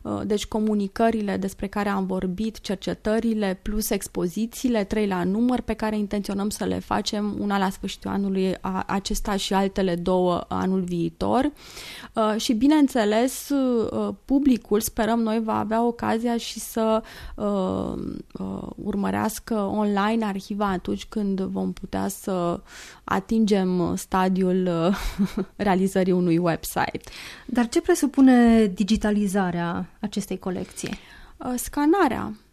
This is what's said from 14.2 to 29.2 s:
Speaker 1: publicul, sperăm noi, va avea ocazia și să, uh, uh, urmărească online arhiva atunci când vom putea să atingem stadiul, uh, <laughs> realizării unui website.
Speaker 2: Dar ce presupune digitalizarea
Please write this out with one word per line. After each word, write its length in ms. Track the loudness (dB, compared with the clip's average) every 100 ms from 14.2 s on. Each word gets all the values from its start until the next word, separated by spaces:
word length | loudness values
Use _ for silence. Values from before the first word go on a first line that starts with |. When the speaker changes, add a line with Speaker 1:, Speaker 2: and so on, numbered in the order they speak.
| 0
Speaker 1:
publicul, 540 | 4 4 4 2 0
sperăm 400 | 0 0 2 2
noi, 220 | 2 0
va 160 | 0 -2
avea 240 | 0 2
ocazia 540 | 0 0 -2 0 0 -2
și 220 | -4 -10
să, 440 | -6 0 2 2 -2 -16 -14 -4
uh, 580 | -2 0 0 -2 -2 -4 -8 -10 -14 -10
uh, 280 | -8 -8 -10 -8
urmărească 800 | -4 -2 0 0 -2 -4 -4 -2
online 680 | 0 0 2 2 2 0 -2
arhiva 440 | -4 -6 -2 0
atunci 360 | 0 -2 -6 -4
când 360 | -4 -2 -2
vom 320 | -2 -2 -4
putea 340 | -6 -6 -4 -4
să 540 | -6 -4 -2 -2 -4 -8 -20 -20 -18
atingem 920 | -4 -4 0 2 4 4 4 2 0 -2
stadiul, 720 | -2 0 2 2 2 2 2
uh, 300 | 2 2 2 -2 0 -2
<laughs> 300 | -2 -6 -2
realizării 580 | 2 2 2 2 2
unui 240 | 2 4 4
website. 640 | 2 -2 -4 -2 -2 -4 -12 -16 -16 -16 -4
Speaker 2:
Dar 240 | 0 2
ce 120 | 0
presupune 840 | 2 2 2 6 8 10 8 8 4
digitalizarea 1200 | 2 2 2 2 0